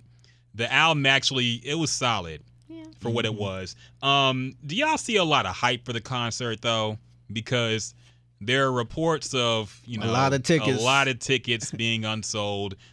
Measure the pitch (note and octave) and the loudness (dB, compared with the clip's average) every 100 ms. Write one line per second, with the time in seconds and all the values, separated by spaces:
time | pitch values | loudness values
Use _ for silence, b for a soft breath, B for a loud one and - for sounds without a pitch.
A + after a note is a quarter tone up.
0 | - b b b b G2+ A#2 C3+ D#3+ D3+ | -16 b b b b -6 0 4 4 4
1 | C3+ C3+ - C3 A#2+ A#2+ C3+ D#3+ D3+ - | 4 4 2 0 0 -2 -4 -2 -2 0
2 | B2+ G#2+ E2+ D2+ - _ - D#4+ - - | 0 0 -4 -10 -16 _ -20 -18 -18 -8
3 | B2 A2+ A2+ G#2+ G2+ F#2+ F#2 - b - | -2 0 0 -2 -4 -6 -10 -14 b -6
4 | C#3 C#3 C3+ C3 C3 - C#3+ F#3+ D4+ D#4 | 0 4 2 0 -4 -10 -8 -2 0 0
5 | - G#3+ E3 C#3 G2 - B2 B2 B2+ A2+ | 0 2 4 4 2 0 0 0 -4 -6
6 | - B2+ A#2 - A#2+ A2 A#2+ A2+ G#2+ A2 | -4 -4 -4 -4 -4 -4 -2 0 0 -4
7 | - _ - A2 A2 B2 A#2 A2 - - | -12 _ -10 -8 -2 0 0 -2 -4 -12
8 | b b _ _ G2+ C3+ C3+ B2 A2+ - | b b _ _ 0 2 2 0 -2 0
9 | E3 D3+ - C3 A#2 A2+ G#2 - - A2+ | 0 0 -2 0 2 0 -2 -10 -12 -6
10 | A2 A#2+ C3+ C#3 B2+ E3 B2+ A#2 A#2+ C#3 | 0 2 2 2 4 2 4 2 4 4
11 | C3+ A#2+ - B2+ B2 A#2 - - A2+ A2+ | 4 0 0 0 0 -2 -4 -4 -2 -2
12 | A2 A2 G2+ A2 G#2 G2+ G2+ G2 b | -2 -4 -4 -4 -4 -4 -6 -8 b